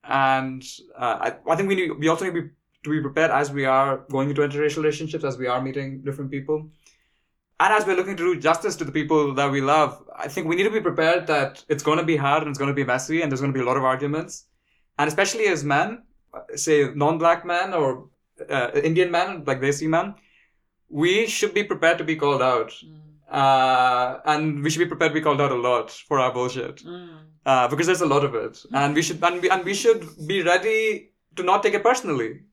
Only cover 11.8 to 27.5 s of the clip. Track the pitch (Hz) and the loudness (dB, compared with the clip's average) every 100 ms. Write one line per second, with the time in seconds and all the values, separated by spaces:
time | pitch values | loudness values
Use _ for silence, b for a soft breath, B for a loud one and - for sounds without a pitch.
11.8 | 147 160 160 156 139 151 151 135 143 139 | 0 0 2 0 2 0 0 -4 -2 0
12.8 | 127 127 131 160 156 131 139 131 123 131 | 0 -2 -2 -2 -2 -2 -2 -2 0 2
13.8 | 131 131 143 151 175 - _ _ _ _ | 0 0 -2 -4 -8 -14 _ _ _ _
14.8 | _ - 151 156 190 233 208 165 143 143 | _ -2 -2 0 0 0 0 0 0 0
15.8 | 190 233 _ _ _ - - 143 - 151 | 0 -6 _ _ _ -20 -14 -6 2 4
16.8 | 139 139 147 165 170 170 180 175 190 180 | 4 2 0 4 2 2 0 -2 -2 0
17.8 | 139 127 - _ _ _ - 143 120 143 | 0 -2 -10 _ _ _ -6 -2 0 0
18.8 | 156 165 175 170 185 185 139 131 135 143 | 2 2 2 2 -2 -4 -4 -2 0 -2
19.8 | 156 160 196 - b b b b _ _ | 0 0 0 -10 b b b b _ _
20.8 | _ 143 170 196 226 - 202 208 202 160 | _ 0 2 2 0 0 0 0 -2 2
21.8 | 165 170 156 156 143 135 127 120 113 - | 2 2 -2 0 0 2 2 2 -2 -10
22.8 | 160 156 - - _ 143 135 135 131 127 | -20 -20 -20 -20 _ 0 4 4 4 4
23.8 | 127 123 127 131 - 151 156 143 151 151 | 4 2 0 -2 0 0 0 -2 -2 0
24.8 | 170 160 160 156 156 143 143 123 123 120 | -2 2 0 2 0 2 2 0 2 0
25.8 | 113 - - 143 127 123 127 127 - - | 0 -14 -2 2 2 0 -4 -4 -10 -12
26.8 | - - 175 - - _ 135 | -18 -18 -18 -20 -20 _ 2